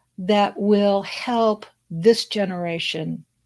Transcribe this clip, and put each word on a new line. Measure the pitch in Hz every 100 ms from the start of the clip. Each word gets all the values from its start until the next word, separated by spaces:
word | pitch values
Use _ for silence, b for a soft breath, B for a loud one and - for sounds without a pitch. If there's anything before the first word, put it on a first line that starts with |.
| _ -
that | 185 208 202 -
will | 208 208 202 196
help | 196 - - 233 220 208 - _ -
this | 165 196 233 -
generation | 214 190 180 175 170 - 165 160 165 - _